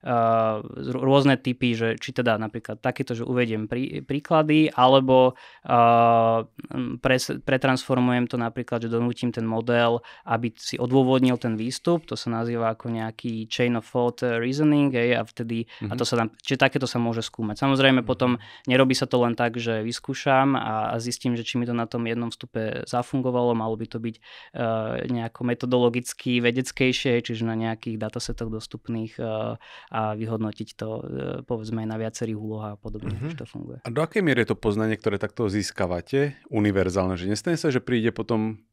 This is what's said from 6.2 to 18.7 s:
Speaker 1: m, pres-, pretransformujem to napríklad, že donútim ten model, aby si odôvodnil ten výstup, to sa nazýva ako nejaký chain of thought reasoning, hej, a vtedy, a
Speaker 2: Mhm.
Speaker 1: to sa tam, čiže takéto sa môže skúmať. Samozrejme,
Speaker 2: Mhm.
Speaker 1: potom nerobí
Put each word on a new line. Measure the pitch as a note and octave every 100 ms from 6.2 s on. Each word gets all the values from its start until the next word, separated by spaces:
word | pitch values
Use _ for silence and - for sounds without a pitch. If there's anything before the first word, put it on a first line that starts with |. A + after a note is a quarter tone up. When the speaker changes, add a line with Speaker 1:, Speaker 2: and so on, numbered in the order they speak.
| A2+ A2+ A2+ - -
Speaker 1:
m, | B2+ B2 B2
pres-, | B2+ B2+ - C3+
pretransformujem | - C3+ C3+ C3 - B2+ B2 B2 B2
to | B2
napríklad, | A#2 A2+ A#2+ A#2+
že | A#2
donútim | A#2 A#2+ A#2+ B2
ten | A#2
model, | A2+ A2+ A#2 A#2+ A#2+ A#2 - -
aby | - A#2 A#2 -
si | - -
odôvodnil | B2 C3+ B2+ C3 B2+ B2
ten | B2
výstup, | A2 A#2 B2+ - E3+ D#3+
to | -
sa | -
nazýva | A#2 A#2 A#2 A2+
ako | A2 B2
nejaký | A2+ A2+ - B2 A2+ A2
chain | - B2 A#2
of | -
thought | C3 A#2+ A#2+
reasoning, | B2 A#2 A#2+ C3+ D3+ D3 C#3+
hej, | B2 A#2
a | A#2+
vtedy, | A2+ - A#2 A2+ A#2 -
a | A2
Speaker 2:
Mhm. | A2+
Speaker 1:
to |
sa | A#2+ A#2+
tam, | A2+ _
čiže | - C3+
takéto | C3+ C#3 C3
sa | B2
môže | A#2 A#2
skúmať. | A2 - A2 G#2+
Samozrejme, | C#3 C3+ C3+ C3
Speaker 2:
Mhm. | A2+
Speaker 1:
potom | B2+ B2+ A#2+ - -
nerobí | -